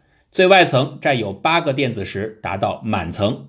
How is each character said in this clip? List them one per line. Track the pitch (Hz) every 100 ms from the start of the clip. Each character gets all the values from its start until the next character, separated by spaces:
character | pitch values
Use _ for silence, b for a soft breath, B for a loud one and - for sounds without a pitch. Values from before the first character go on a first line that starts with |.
| _ _ _
最 | - 185
外 | 190 170
层 | 131 143 135
占 | 156 131
有 | 101
八 | 95 160 170
个 | 165
电 | 131 131
子 | 107
时 | 95 98 107 -
达 | 87 95
到 | 101 -
满 | 110 104 82
层 | - 104 143